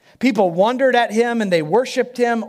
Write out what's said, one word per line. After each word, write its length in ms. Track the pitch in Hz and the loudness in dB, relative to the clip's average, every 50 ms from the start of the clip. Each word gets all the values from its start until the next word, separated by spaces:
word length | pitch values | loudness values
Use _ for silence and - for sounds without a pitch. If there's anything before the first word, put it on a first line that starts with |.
| _ _ _ - | _ _ _ -2
People 320 | - 254 226 202 202 180 | -2 0 2 2 0 0
wondered 460 | 165 170 190 220 254 247 269 262 247 | 2 0 0 0 0 0 0 2 2
at 160 | 240 240 226 | 2 0 0
him 300 | 208 220 233 240 233 233 | 0 0 0 0 0 -2
and 120 | 214 196 180 | -2 0 0
they 80 | 165 | 0
worshiped 560 | 156 151 165 226 262 254 - 262 233 - - - | 0 2 0 0 0 0 -2 -4 -4 -4 -2 -2
him, 260 | 240 233 233 220 220 | -2 0 0 -2 -4